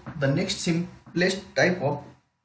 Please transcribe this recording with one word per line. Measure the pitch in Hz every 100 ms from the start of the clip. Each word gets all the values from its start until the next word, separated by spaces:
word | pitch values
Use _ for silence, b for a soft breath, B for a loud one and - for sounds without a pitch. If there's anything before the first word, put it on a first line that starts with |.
| - -
the | 139
next | 147 190 -
simplest | 175 170 175 - - 170 185 190 -
type | - 165 180
of | 139 139 - - _ _